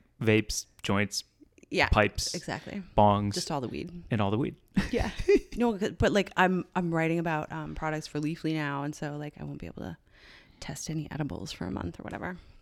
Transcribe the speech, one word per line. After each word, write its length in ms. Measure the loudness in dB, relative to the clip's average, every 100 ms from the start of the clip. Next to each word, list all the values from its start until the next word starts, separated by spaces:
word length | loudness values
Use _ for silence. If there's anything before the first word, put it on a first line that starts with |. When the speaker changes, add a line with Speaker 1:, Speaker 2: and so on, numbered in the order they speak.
| _ -2
Speaker 1:
vapes, 460 | 4 4 4 -4 -8 _
joints, 400 | 0 2 2 -2 -10 _ -20 -20 -4
Speaker 2:
Yeah, 180 | 0 4
Speaker 1:
pipes, 460 | 6 4 2 -6
Speaker 2:
exactly. 480 | -6 -6 -8 -8 -12 0 6
Speaker 1:
bongs, 340 | 6 6 2
Speaker 2:
Just 160 | -2 -2
all 120 | -4
the 60 | -4
weed. 220 | -6 -8 -10 -2
Speaker 1:
and 100 | 0
all 100 | 2
the 60 | 2
weed. 180 | 0 -4 _
<laughs> 160 | -2 0
Speaker 2:
Yeah. 180 | 0 -2 -2 4 4 4 0
No, 220 | 0 2
c-, 120 | -2
but, 220 | 2 4
like, 180 | 4 2 4
I'm, 300 | 4 4 0 -2
I'm 160 | 0
writing 260 | 2 2 2
about, 320 | 0 -2 -4
um, 220 | -8 -8
products 320 | -6 -4 -4 -4
for 140 | -4
Leafly 320 | -4 -2 -2
now, 280 | -2 -2 -4
and 120 | -4
so, 220 | -6 -8 -8
like, 180 | -10 -10
I 40 |
won't 140 | -12 -10
be 80 | -12
able 160 | -10
to 120 | -10 -12 _ -20 -20 -20 -20 -16
test 300 | -12 -10 -6
any 180 | -6 -6
edibles 400 | -6 -6 -6 -10
for 120 | -8 -8
a 40 |
month 280 | -6 -8 -10
or 40 |
whatever. 340 | -10 -8 -8 -10 -16 -16